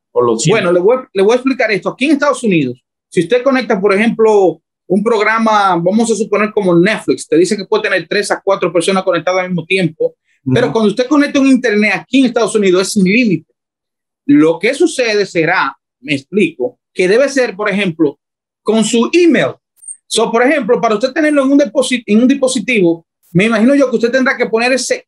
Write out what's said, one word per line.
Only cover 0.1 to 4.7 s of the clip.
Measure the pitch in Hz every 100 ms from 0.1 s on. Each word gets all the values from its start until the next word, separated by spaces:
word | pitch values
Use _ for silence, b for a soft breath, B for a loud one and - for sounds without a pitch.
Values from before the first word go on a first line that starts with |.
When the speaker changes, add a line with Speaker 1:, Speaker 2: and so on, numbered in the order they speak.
Speaker 1:
por | 123 120
los | 113
cien? | 151 220
Speaker 2:
Bueno, | 180
le | 175
voy, | 185 254 -
le | 196
voy | 196
a | 247
explicar | 254 240 226
esto. | 190 180
Aquí | 165 277
en |
Estados | 277 294 269
Unidos, | 233 170 131 123 _ _ _
si | -
usted | 165 247
conecta, | 254 262 240 208
por | 202
ejemplo, | 196 233 226 220 208 180 160 _